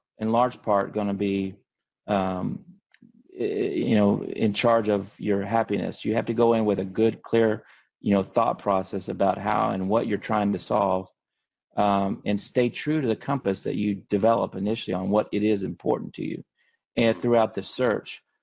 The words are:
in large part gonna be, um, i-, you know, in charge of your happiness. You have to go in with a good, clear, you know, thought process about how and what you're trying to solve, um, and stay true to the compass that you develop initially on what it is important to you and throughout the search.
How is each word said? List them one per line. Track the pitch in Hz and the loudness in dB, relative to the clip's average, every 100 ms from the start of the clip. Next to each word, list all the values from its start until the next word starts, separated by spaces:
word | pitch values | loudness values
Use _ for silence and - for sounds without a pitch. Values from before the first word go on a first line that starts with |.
| _ - | _ -6
in | 110 | 0
large | 117 123 - | 2 0 -2
part | - 101 98 | 0 0 0
gonna | 104 104 | -2 -2
be, | 98 101 98 95 92 _ _ _ _ - | -2 -2 -2 -4 -8 _ _ _ _ -4
um, | 101 95 92 98 - - - _ _ - _ _ | -2 0 -2 -4 -8 -12 -20 _ _ -20 _ _
i-, | - | -8
you | 110 - 107 - 123 110 | -4 -2 -2 -2 2 4
know, | 101 104 | 4 2
in | - - 113 | -2 -2 -2
charge | 101 120 117 107 | 2 4 4 4
of | 101 98 - | 0 -2 -6
your | 113 98 | -2 -2
happiness. | 98 113 110 101 92 90 | 0 -2 0 -2 -4 -6
You | 113 | -4
have | 110 113 | -2 -2
to | |
go | 113 117 | 2 2
in | 113 | 4
with | 107 98 | 2 0
a | |
good, | 95 95 113 110 | -2 2 2 0
clear, | - 117 113 107 - - _ _ | 0 2 2 0 -6 -20 _ _
you | - | 0
know, | 101 | 2
thought | 95 - 117 - | 2 0 0 0
process | - 95 92 101 101 | 0 0 0 -6 -6
about | 98 98 98 | 0 0 0
how | 101 107 110 | 0 0 0
and | 101 95 | -2 0
what | 110 - | 0 0
you're | 101 | -2
trying | - 110 101 | -2 0 0
to | 95 | -2
solve, | - 113 101 92 95 _ _ _ _ _ _ - | -2 0 2 0 -4 _ _ _ _ _ _ 0
um, | 104 98 98 - | 2 2 0 -2
and | - 101 | -2 -2
stay | - - 123 | -2 0 0
true | - - 156 | -2 -4 -2
to | 131 | 0
the | 107 | -2
compass | - 143 101 95 | -2 -2 -2 -4
that | 107 104 | -4 -2
you | 104 | -2
develop | 101 - 101 110 113 98 | -4 -2 2 4 2 0
initially | 101 101 113 - | -2 -4 -2 -4
on | 92 95 | -4 0
what | 104 - | 0 2
it | 104 | 0
is | 104 104 | 2 2
important | 95 85 - - - | -2 -4 -2 -2 -4
to | - | -8
you | - - - _ _ _ _ - | -8 -8 -12 _ _ _ _ 0
and | 117 110 | 2 2
throughout | 120 117 110 | 2 4 2
the | 101 | 0
search. | 98 - 127 104 - - _ _ | -8 -2 0 0 -4 -16 _ _